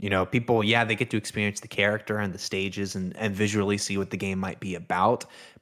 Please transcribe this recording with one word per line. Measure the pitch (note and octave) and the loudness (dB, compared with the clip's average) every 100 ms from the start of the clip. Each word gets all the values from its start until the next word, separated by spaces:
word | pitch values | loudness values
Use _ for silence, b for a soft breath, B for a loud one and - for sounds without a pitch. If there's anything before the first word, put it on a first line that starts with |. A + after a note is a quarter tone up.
you | G2 | 0
know, | F#2+ | 0
people, | F#2 B2 A#2 A#2 | 2 0 2 4
yeah, | G#2+ A#2 | 4 4
they | A2+ | 2
get | A2 A#2+ | 0 0
to | A2 | -2
experience | - - G#2 G2+ | -2 -2 -2 -2
the | - | -6
character | - G2+ G#2+ - G#2+ | 0 2 2 -2 -2
and | G#2 | -2
the | F2+ | -4
stages | - F#2+ G2 F#2+ G2 | -6 -4 -4 -4 -4
and, | F#2+ F#2 - | -4 -6 -4
and | G#2+ | -2
visually | G2 G#2+ G#2 G2+ G2+ | 0 2 2 2 0
see | - G2 | 0 -2
what | F#2+ | -2
the | F#2+ | -4
game | G2 F#2+ | -4 -2
might | F#2+ - | -4 -6
be | G2+ | -8
about, | F2 E2+ F2+ G2+ B2 - B B B | -8 -2 2 4 2 -2 B B B